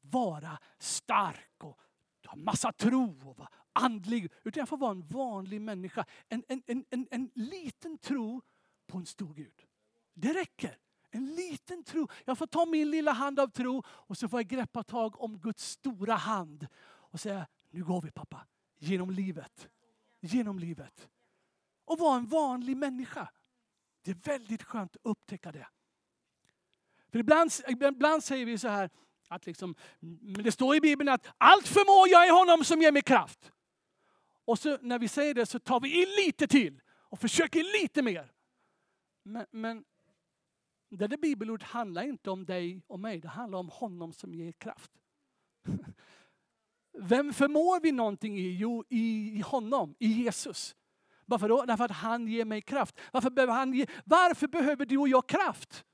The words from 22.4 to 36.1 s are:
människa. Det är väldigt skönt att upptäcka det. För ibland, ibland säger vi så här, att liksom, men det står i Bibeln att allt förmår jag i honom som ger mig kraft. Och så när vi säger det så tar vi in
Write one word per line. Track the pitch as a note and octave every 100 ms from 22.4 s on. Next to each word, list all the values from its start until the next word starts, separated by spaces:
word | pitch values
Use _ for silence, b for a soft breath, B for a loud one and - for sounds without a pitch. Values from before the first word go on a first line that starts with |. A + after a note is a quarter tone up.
| D4 B3 B3 C4
människa. | C#4 B3+ B3+ D4+ G#3+ _ _ _ _ _ _ _
Det | -
är |
väldigt | F3 - C#4+ A3 A3
skönt | - A3+ F#3 -
att |
upptäcka | - G#3 - G3 E3+
det. | D3 - _ _ _ _ _ _ _ _ _ _ _ _ _ _
För | A3+
ibland, | A3+ D4+ E4 - C4
ibland | B3 C#4 C4 D4 D#4
säger | - C4+ A#3
vi | A#3
så | B3
här, | G3+ F#3+ b b b _
att | E3+ -
liksom, | E3+ F#3 D#3+ B B
men | E3 E3+ G#3 G3
det | A3
står | - C4 D#4
i |
Bibeln | D4+ C#4+ C#4+
att | B3+ - -
allt | C4+ G4 -
förmår | G4 G4 G4 F#4+
jag | F4 F4+
i |
honom | E4+ F#4 E4
som | D4 D#4+
ger | D#4+
mig | C#4+
kraft. | C#4 B3 D#3+ - - _ _ _ _ _ _ _ _ _
Och | - A3+
så | D4+ C#4
när | A#3+ A#3+
vi | B3
säger | - D4
det | B3 A3+
så | B3
tar | - B3
vi | C4+ E4
in | F#4